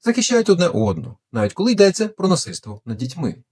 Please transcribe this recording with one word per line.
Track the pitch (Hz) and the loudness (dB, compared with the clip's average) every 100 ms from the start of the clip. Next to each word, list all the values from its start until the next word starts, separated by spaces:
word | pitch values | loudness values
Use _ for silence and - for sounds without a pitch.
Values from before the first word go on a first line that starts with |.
Захищають | 233 233 233 247 226 | 0 0 2 2 4
одне | 180 175 | 2 2
одного, | 104 107 85 - - _ | 0 -2 -2 -8 -16 _
навіть | 117 104 | -4 -4
коли | - 220 | 0 0
йдеться | 214 202 - 214 | 4 4 4 -4
про | - 185 | -2 0
насильство | 180 - 90 - 101 | 0 -2 -12 -14 -16
над | - 107 | -10 -8
дітьми. | 123 170 123 80 _ | -8 -6 -6 -6 _